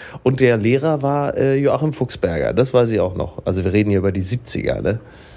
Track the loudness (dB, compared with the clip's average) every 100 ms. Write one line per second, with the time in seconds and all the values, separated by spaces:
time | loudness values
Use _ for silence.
0 | -18 -4 -2 2 4 4 2 2 0 0
1 | 0 0 -2 0 0 2 2 0 -2 -2
2 | -6 -2 -4 -2 0 0 2 2 2 2
3 | 0 -2 -8 -6 -4 -2 2 2 2 2
4 | 0 -2 -4 -6 -4 -4 -2 -2 -2 -4
5 | -8 -20 -20